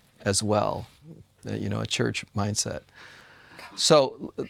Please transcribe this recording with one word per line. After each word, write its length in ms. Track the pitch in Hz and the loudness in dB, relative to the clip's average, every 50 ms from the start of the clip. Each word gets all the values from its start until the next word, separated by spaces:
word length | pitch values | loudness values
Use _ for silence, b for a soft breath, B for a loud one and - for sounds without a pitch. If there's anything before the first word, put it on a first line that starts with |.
| _ _ _ _ - | _ _ _ _ 0
as 180 | 104 98 - | 0 0 2
well, 460 | 110 104 104 104 107 104 - 107 113 - - _ 143 160 - - - _ _ _ - 107 | 2 2 2 4 2 2 -2 -4 -8 -12 -18 _ -20 -20 -20 -20 -20 _ _ _ -10 -8
uh, 40 | |
you 160 | 104 107 104 101 | -6 -4 -4 -4
know, 120 | 101 110 | -4 -4
a 60 | 107 | -4
church 380 | - - - 120 117 110 - - _ - | -4 -2 -2 -2 -2 -2 -6 -10 _ -4
mindset. 460 | 101 101 104 104 - - - - - - _ B B B B B B B B B B B B B B B B B | -2 -2 -2 -2 -2 -4 -4 -6 -8 -10 _ B B B B B B B B B B B B B B B B B
So, 580 | - - - 160 147 135 127 - 139 151 - - - 123 | -2 4 6 8 8 6 4 -2 -8 -12 -12 -8 -10 -10